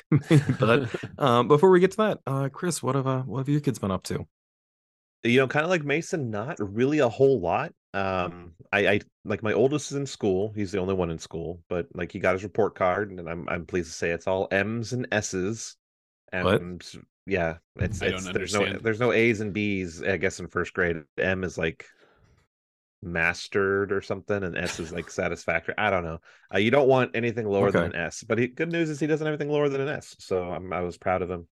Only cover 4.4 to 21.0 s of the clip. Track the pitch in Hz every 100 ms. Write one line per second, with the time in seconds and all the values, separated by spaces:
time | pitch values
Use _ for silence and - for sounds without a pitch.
4.4 | _ _ _ _ _ _ _ _ 113 123
5.4 | 127 143 160 185 143 147 165 180 123 104
6.4 | 117 175 104 104 131 151 127 110 139 131
7.4 | 85 101 156 - _ 98 98 92 90 85
8.4 | 85 - - 101 92 101 - _ 90 101
9.4 | 107 101 127 147 - 139 139 - 110 92
10.4 | 107 107 101 95 92 95 85 80 - 82
11.4 | 82 87 - 90 85 87 87 101 92 92
12.4 | 98 - 98 - 92 92 104 92 82 85
13.4 | 78 87 78 92 80 - 85 85 - 95
14.4 | 98 98 98 113 107 123 127 104 107 95
15.4 | 92 113 - - _ _ _ _ _ 92
16.4 | 92 104 87 90 - - - _ - 92
17.4 | 82 82 _ - 90 - 101 92 92 -
18.4 | 90 101 95 95 113 107 120 107 113 104
19.4 | 107 92 104 98 92 80 82 92 92 -
20.4 | 87 - 85 - 87 82